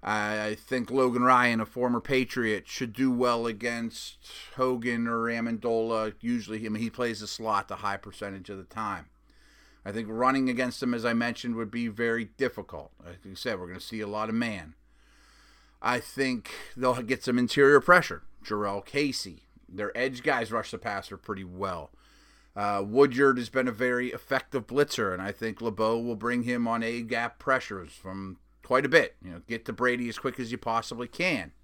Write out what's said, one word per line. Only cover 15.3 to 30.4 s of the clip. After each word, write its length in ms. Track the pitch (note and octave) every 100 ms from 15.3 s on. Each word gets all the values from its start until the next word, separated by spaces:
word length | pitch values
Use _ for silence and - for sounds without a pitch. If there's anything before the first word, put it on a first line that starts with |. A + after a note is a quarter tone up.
| - - - _ _ -
I 140 | B2
think 500 | - - C3 B2 - - -
they'll 280 | - B2+ B2
get 200 | A#2 B2+
some 160 | - B2
interior 400 | B2 - C#3 C#3+
pressure. 440 | - F3+ D#3 - - -
Jurrell 440 | - G#2 G2+ G2+ -
Casey. 560 | C#3+ D3 B2+ G2 D#2 _ - -
Their 260 | F2 G#2
edge 280 | - C3 B2
guys 280 | C3 C3 A2+
rush 200 | A2+ G#2+
the 80 | -
passer 400 | A#2 G2+ - F#2+
pretty 260 | - G2
well. 460 | F#2 F2+ G2 F2 D2 - - - - - _ -
Uh, 260 | G#2 G2+ G2+
Woodyard 500 | A#2 C#3+ B2 C#3 B2
has 140 | A#2
been 180 | C3 B2+
a 40 |
very 380 | G#2+ B2+ B2 B2
effective 560 | B2 - C3 - C3+ A2
blitzer, 460 | B2+ C#3+ - G#2
and 80 | F2+
I 100 | F#2+
think 300 | G#2 A2+ G#2+
LeBeau 380 | A#2 G2 A2 A#2
will 180 | A#2 A2+
bring 280 | A2+ B2
him 220 | A#2+ B2 A#2
on 160 | A#2
A-gap 560 | A2+ A#2+ A2+ A#2 A#2 -
pressures 540 | - C3 - G2 E2
from 460 | - F#2+ F#2+ F#2+ F2+ _ _
quite 240 | - B2+ C#3
a 20 |
bit. 280 | D#3+ A#2 -
You 100 | F2+
know, 100 | F2 -
get 200 | A#2 -
to 80 |
Brady 340 | G#2 B2 B2 A#2+
as 100 | A2
quick 220 | C#3 B2